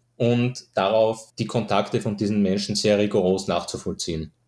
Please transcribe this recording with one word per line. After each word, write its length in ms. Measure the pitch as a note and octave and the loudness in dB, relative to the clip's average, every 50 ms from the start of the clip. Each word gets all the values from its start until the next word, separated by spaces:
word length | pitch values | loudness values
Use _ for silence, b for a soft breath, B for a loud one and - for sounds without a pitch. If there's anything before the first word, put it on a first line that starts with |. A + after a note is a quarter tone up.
| _ _ _ | _ _ _
und 500 | - B2 A#2+ A#2+ A#2+ A#2+ B2 B2+ - - _ - | 0 2 2 2 2 0 -2 -2 -6 -12 _ -2
darauf, 580 | G#2 G2 G2 A2 A2 A2 A2 A2 A2 - - - | 0 0 2 4 4 4 2 2 -4 -10 -14 -8
die 80 | - A2 | -6 -6
Kontakte 540 | G#2+ - A#2+ G#2 - G#2 G2+ G#2 - - A#2 | -2 -2 -2 0 0 0 0 0 0 -2 -2
von 160 | G#2+ A2+ G#2 | -2 -2 -2
diesen 260 | G2+ G#2+ G2+ G#2+ G#2 | -2 0 0 2 2
Menschen 360 | G2+ F#2 F#2+ G2+ G2+ - G#2 | 2 2 0 0 -2 -4 -4
sehr 200 | - - G#2+ G#2 | 0 2 2 4
rigoros 520 | G2+ G#2 G2+ - G#2+ F2+ F#2 F#2+ F#2 - - | 4 2 2 2 2 2 2 2 0 0 -2
nachzuvollziehen. 840 | F2 E2+ - - - F2 - - - - - - E2 D#2+ D#2 - _ _ _ | -2 -2 -2 -6 -10 -8 -6 -6 -6 -6 -6 -6 -6 -6 -6 -10 _ _ _